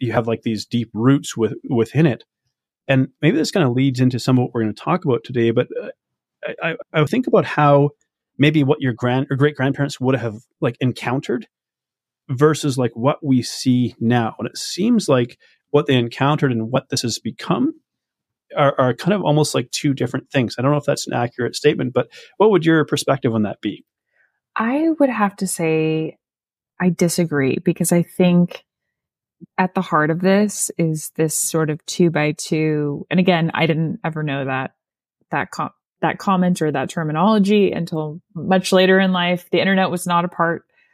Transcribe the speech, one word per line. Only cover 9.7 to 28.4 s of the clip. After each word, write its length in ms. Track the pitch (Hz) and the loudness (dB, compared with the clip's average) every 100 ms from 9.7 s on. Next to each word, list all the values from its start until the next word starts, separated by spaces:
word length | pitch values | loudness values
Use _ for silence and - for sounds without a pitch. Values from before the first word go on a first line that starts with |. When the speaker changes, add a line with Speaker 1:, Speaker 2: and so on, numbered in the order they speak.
| 139 143 - | -2 -4 -4
Speaker 1:
would 140 | 127 | -2
have, 220 | 131 117 107 - - | -2 -2 -10 -16 -6
like, 160 | 131 - | -6 -2
encountered 680 | 127 - - 135 - 240 - _ _ _ _ _ _ _ - | -2 -2 -4 -4 -4 -6 -8 _ _ _ _ _ _ _ -8
versus, 500 | 127 151 143 151 127 | 2 2 2 -2 0
like, 160 | 120 | -2
what 240 | 113 131 165 | 0 -2 -2
we 180 | 147 127 | 0 0
see 520 | - - 131 123 113 - | -2 -4 0 0 0 -2
now. 360 | 113 123 113 - | 0 0 0 -6
And 80 | - | -10
it 80 | - | -10
seems 520 | - - 220 233 - | -10 -4 0 0 2
like 300 | 127 123 - _ _ _ | 0 0 -8 _ _ _
what 160 | 143 143 | 0 2
they 80 | 131 | 0
encountered 560 | 117 - 139 151 139 | 0 -2 0 0 0
and 180 | 117 113 | -2 -2
what 180 | 135 - | -4 -4
this 120 | 170 | -6
has 160 | 117 - | -4 -6
become 560 | 110 - - - 285 - _ _ _ _ _ _ _ - | -8 -8 -4 -2 -2 -4 _ _ _ _ _ _ _ 0
are, 220 | 139 - | 0 2
are 140 | 127 | 0
kind 180 | 120 170 | 0 0
of 80 | 202 | 0
almost 320 | 160 151 147 | 2 0 0
like 160 | 131 127 | -2 -6
two 200 | - 147 | -4 -2
different 380 | 135 123 131 - | -2 -2 -6 -4
things. 240 | 139 110 - | -2 -2 -2
I 40 | |
don't 80 | 135 | -2
know 80 | 147 | 0
if 60 | - | -2
that's 200 | 139 - | -4 -4
an 60 | |
accurate 420 | 127 120 - 117 - | -4 -4 -4 -8 -2
statement, 360 | 147 143 127 | 0 0 -2
but 160 | 123 - - - - | -2 -4 -8 -8 2
what 120 | 214 | 4
would 140 | 185 | 4
your 200 | 160 160 147 | 4 2 2
perspective 480 | 147 - 135 127 | -2 0 0 0
on 80 | 110 | 0
that 180 | 101 - | -2 -4
be? 240 | 107 - _ _ _ _ _ _ _ - | -8 -8 _ _ _ _ _ _ _ -6
Speaker 2:
I 320 | 226 277 330 311 | -2 0 0 2
would 120 | 269 | 0
have 260 | 220 202 196 | 2 -2 -2
to 100 | 190 | -6
say 680 | - 165 160 156 160 156 - _ _ _ _ _ - | -2 0 0 0 -2 -4 -10 _ _ _ _ _ -2
I 80 | 185 | 0
disagree, 680 | 165 170 - 165 143 131 - | 2 0 0 -2 0 0 0
because 340 | - 156 170 | 0 0 2
I 100 | 175 | 2
think 640 | 165 - 180 175 | 2 2 4 4